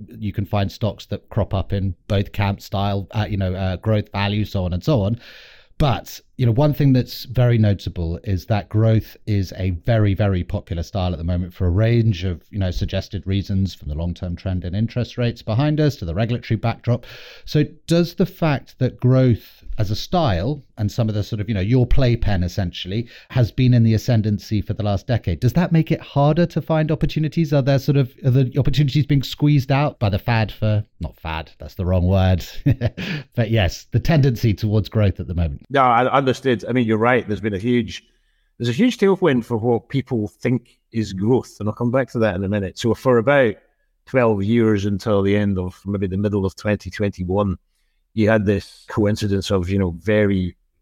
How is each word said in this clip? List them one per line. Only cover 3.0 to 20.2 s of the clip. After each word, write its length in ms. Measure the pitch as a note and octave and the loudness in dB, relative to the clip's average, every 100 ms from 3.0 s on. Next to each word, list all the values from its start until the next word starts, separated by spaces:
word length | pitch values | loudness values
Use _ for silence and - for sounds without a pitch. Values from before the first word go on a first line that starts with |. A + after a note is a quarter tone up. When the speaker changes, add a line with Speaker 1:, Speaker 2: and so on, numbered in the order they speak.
| G2 | -6
Speaker 1:
uh, 140 | G#2+ G#2+ | -4 -4
you 80 | G#2 | -2
know, 180 | F#2 | -4
uh, 220 | F2+ F#2+ F2+ | -2 -4 -4
growth, 340 | A2 G#2+ G#2 | -2 -2 -2
value, 320 | G2+ G2+ G#2 | -4 -2 -2
so 200 | G#2 G2 | -2 -4
on 80 | F2+ | -2
and 120 | F2+ | -2
so 160 | - C#3 | 0 0
on. 160 | G2 A#2+ - - - - _ - | 0 -4 -8 -20 -20 -20 _ -2
But, 420 | D3 F#2+ - - _ - | 0 0 -6 -20 _ -2
you 100 | A#2+ | 0
know, 60 | |
one 220 | A2 D3+ | 2 2
thing 180 | C#3 C#3+ | 2 4
that's 320 | B2+ A#2 - | 4 0 -8
very 340 | - B2 A#2+ A#2 | -6 0 2 4
notable 600 | G#2+ F#2+ - F2+ E2 E2+ | 4 2 -4 -6 -6 -6
is 220 | - F#2 - | -4 -4 -2
that 220 | G#2 - | -4 -2
growth 480 | G#2+ A2+ A2 - - - | 2 4 2 0 -10 -4
is 260 | G2+ F2+ - | -2 -2 -4
a 140 | F#2+ | -4
very, 440 | E2+ - A2+ G#2 | -2 0 2 2
very 300 | F#2+ G2+ F#2 | 2 0 0
popular 380 | F2 G2+ - E2+ | -2 -6 -6 -8
style 300 | E2+ G2+ F2+ | -6 -4 -4
at 60 | D#2+ | -4
the 60 | |
moment 300 | E2 F2 F2+ | -4 -4 -4
for 120 | - F2+ | -2 0
a 40 | |
range 520 | F2+ A2+ A#2 A2+ F2+ | 2 4 4 2 0
of, 180 | F#2+ E2 _ | -4 -6 _
you 80 | G#2 | -4
know, 120 | F#2 | -2
suggested 560 | - - F#2+ - G2 - | -2 -4 -4 -6 -8 -4
reasons, 480 | G2 F#2 G2 F#2+ | -2 -2 -2 -2
from 140 | - C#2+ | -4 -8
the 60 | |
long-term 420 | D2 F2 F2 F2+ F2 | -6 -6 -6 -8 -6
trend 280 | G2 F2+ | -6 -6
in 100 | F2 | -4
interest 420 | G2 A2+ B2 A2+ - | -4 -2 -4 -6 -4
rates 240 | A#2+ - | -4 -4
behind 380 | - A2 D3+ D3+ | -4 0 0 2
us 160 | D3+ - | 0 0
to 80 | |
the 100 | E2+ | -4
regulatory 420 | D#2+ A2+ A#2+ - A2+ | -2 -2 -2 -2 -2
backdrop. 480 | A2+ A2 - A#2+ - - - - - | -2 -4 -2 -2 -4 -20 -20 -18 -2
So 180 | D3+ C#3+ - - | 0 0 -4 0
does 280 | E3+ E3+ | 2 2
the 120 | - F3+ | 0 -2
fact 520 | - E3 C#3 - - | 0 -2 -2 -6 -4
that 220 | B2+ - | -4 0
growth 640 | B2 C3 B2+ G#2+ - - - - | 2 4 4 2 -2 -20 -8 -4
as 120 | G2+ | -4
a 60 | G#2+ | -4
style 680 | - F3+ | -2 0